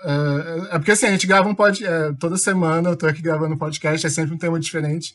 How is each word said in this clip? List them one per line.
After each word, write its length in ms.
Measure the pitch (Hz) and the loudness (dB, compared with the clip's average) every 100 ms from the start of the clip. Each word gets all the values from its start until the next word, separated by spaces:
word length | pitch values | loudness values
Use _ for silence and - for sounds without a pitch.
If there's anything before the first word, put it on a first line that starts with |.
é, 720 | 175 143 147 143 160 165 190 170 | -4 -2 0 -2 -4 -8 -4 -2
é 20 | |
porque 140 | 151 | 2
assim, 120 | 214 | 4
a 60 | 226 | 4
gente 160 | 196 190 | 2 4
grava 200 | 196 190 | 4 4
um 60 | |
pod-, 300 | 202 208 202 | 4 2 2
é, 300 | 202 165 156 143 | -2 -2 -2 -2
toda 200 | 170 185 | -2 -2
semana 500 | - 190 165 165 175 | 0 2 2 2 0
eu 60 | 170 | 0
tô 100 | 160 | 0
aqui 140 | 151 | 0
gravando 340 | 165 156 156 | -2 0 0
um 40 | 151 | -2
podcast, 480 | 151 147 156 156 160 | -4 -4 -2 0 -2
é 20 | |
sempre 240 | 147 160 | -2 -2
um 60 | 160 | -2
tema 200 | 170 165 | -2 -2
diferente. 540 | 143 165 151 160 170 | -2 -4 -2 -4 -6